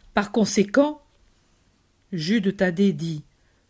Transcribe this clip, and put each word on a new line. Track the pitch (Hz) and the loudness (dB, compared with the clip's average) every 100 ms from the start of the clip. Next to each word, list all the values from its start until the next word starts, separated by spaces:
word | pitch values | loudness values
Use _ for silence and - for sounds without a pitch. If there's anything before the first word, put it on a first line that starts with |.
| - | -8
par | - 202 | -6 -2
conséquent. » | 233 196 - 196 - 294 302 _ _ _ _ _ _ _ _ _ _ - | 0 0 2 2 2 0 -2 _ _ _ _ _ _ _ _ _ _ -12
Jude | 180 156 226 190 196 | -8 -2 0 0 0
Thaddée | 185 175 202 | -2 2 0
dit, | 147 165 156 - _ _ _ _ | 0 -6 -8 -12 _ _ _ _